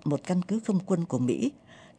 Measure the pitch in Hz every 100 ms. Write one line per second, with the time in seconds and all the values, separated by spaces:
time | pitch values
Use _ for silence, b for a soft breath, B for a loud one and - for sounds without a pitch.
0 | - 143 - 180 - 214 220 190 185 180
1 | 170 123 123 - 269 - B B B